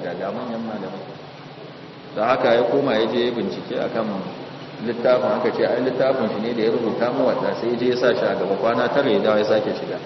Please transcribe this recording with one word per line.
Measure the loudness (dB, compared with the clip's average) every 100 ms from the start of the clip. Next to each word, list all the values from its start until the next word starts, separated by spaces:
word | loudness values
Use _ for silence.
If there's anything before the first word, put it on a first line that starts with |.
daga | -6 -6 -6
manyan | -6 -6 -6
malamai." | -6 -8 -8 -10 -12 -16 -16 -18 -18 -16 -16 -16 -18 -18 -10
Da | -2 2
haka | 4 4
ya | 4 4
koma | 2 4
ya | 2 2
je | 2
ya | 0
bincike | 0 -2 -4 -6 -4
a | -2
kan | -2 -2 -4 -6 -10 -12 -14 -14 -8
littafin, | -6 0 2 4 2
aka | 0 0
ce, | 2
"Ai, | 2 2
littafin | 0 2 2 2 0
shi | -2
ne | -2
da | 0
ya | 2
rubuta | 2 0 0 0
Muwatta," | 2 2 2 0 -2
sai | -2
ya | 0
je | 2
ya | 2
sa | 4
shi | 4
a | 2 0
gaba. | 0 0
Kwana | 2 2 2
tara | 2 4
ya | 4
dawo | 4 4
ya |
sake | 4 2 2
shiga. | -4 -6 -8